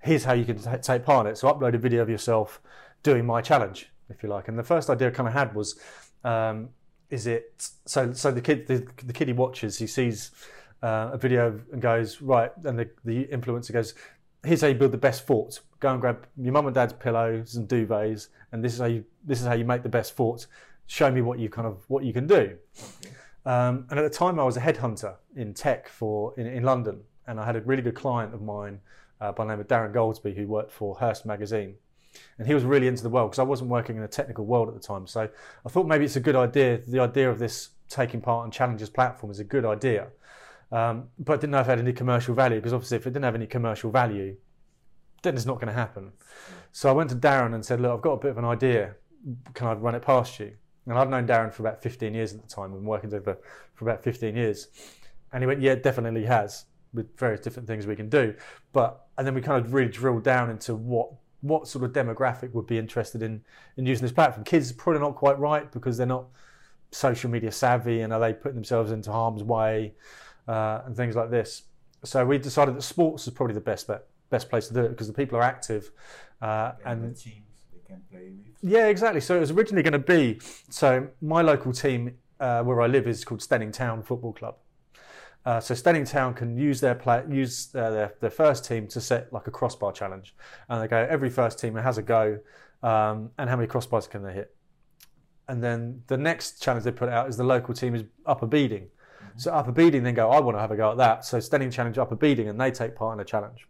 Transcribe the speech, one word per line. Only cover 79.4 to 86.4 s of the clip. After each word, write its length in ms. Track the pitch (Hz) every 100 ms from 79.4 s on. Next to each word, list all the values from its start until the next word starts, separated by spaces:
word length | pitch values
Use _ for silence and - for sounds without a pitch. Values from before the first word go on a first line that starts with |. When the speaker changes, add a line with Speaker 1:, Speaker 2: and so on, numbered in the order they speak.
Speaker 1:
was 100 | 151
originally 320 | 165 220 202
gonna 160 | 160 147
be, 420 | 139 175 131 107 - - -
so 380 | - 139 131 139 -
my 220 | 151 160
local 300 | 165 139 127
team, 440 | 123 143 123 120 120 _ _
uh, 220 | 131 120
where 180 | 120 123
I 60 | 117
live 200 | 131 117
is 180 | 113
called 160 | - 110
Stenning 320 | - 127 107
Town 300 | 107 127 113
Football 300 | 107 123 120
Club. 240 | 104 - - _ _ _ _ - - - _ -
Uh, 140 | 117
so 140 | -
Stenning 340 | 120 - 165 135
Town 220 | 147 131
can 240 | 123